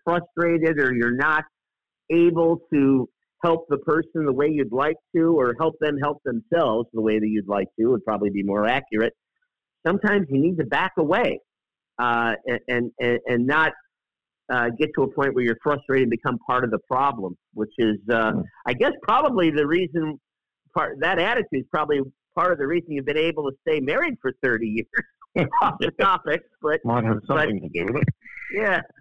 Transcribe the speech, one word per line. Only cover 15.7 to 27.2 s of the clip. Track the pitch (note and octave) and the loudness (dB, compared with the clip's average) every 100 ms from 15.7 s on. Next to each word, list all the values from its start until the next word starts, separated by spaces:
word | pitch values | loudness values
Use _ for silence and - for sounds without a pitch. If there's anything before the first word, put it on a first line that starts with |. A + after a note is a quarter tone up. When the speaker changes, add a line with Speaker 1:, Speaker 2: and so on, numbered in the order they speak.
| C#3 - C3 | -2 0 2
Speaker 1:
and | B2 | 2
become | A2+ C3+ A#2+ - | 0 -4 -4 -2
part | B2+ | 0
of | B2 | 0
the | G#2+ - | -2 -2
problem, | C3 C#3 A#2+ F#2 - _ | 0 0 -2 -8 -12 _
which | - G#2+ - | -8 -6 -2
is, | A2+ G#2 G#2 | 0 0 0
uh, | A#2 A2 | 0 2
Speaker 2:
Hmm. | G2+ F2 - - | 0 -6 -8 -6
Speaker 1:
I | |
guess, | C3 C4+ - | 0 0 -2
probably | - B3 D4 A3+ E3 | 0 2 2 2 2
the | D3 C#3+ | 2 2
reason, | F3 F3 D#3+ D#3 C#3+ _ _ _ _ _ | 0 0 -2 -4 -6 _ _ _ _ _
part, | F3 D3+ C3+ | -4 -4 -2
that | E3 F3 | -2 0
attitude | F#3+ B3 - | 0 0 -2
is | C3+ C3+ | -4 -4
probably | D#3+ D3 C#3+ C3+ - _ | -2 0 0 -2 -10 _
part | - F3+ | -2 0
of | D#3+ | 0
the | C#3 | -2
reason | F3 E3+ | -2 -4
you've | C#3+ C3+ | -6 -2
been | D3+ | 0
able | E3 D3+ C#3+ | 0 -2 -4
to | C3+ E3 | -6 -2
stay | D#3 | -2
married | C3 G#3+ E4+ B3 | 0 -2 -2 -4
for | C3 - | -6 -2
thirty | C3 A#2 A2+ | 0 0 -2
years | A2 G#2+ - - _ - - C3+ | -4 -4 -6 -8 _ -6 -2 0
<laughs> | A#5 | 0
off | F#3+ - | 0 0
the | - | -4
topic, | - G3 F3+ D#3 D#3+ - _ | 0 0 0 -2 -6 -6 _
but | D3+ D#3 | -2 -2
Speaker 2:
Might | - A#2+ | 0 0
have | A2+ A2 | 0 -2